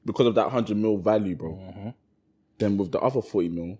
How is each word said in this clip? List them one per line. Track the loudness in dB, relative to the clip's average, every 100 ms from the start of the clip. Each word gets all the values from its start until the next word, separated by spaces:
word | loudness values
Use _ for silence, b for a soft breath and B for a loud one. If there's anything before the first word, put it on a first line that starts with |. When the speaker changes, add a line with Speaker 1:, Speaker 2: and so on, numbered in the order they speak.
Speaker 1:
because | -6 2 4
of | 4
that | 2
hundred | 0 0 0
mil | 2 2
value, | 2 2 2 -4
bro, | -8
Speaker 2:
Mm-hmm. | -10 -14 -12 -12 -14 _ _ _ _ _ _
Speaker 1:
then | 0 2
with | 0
the | 0
other | 0 0
forty | -2 -2 0
mil | -4 -8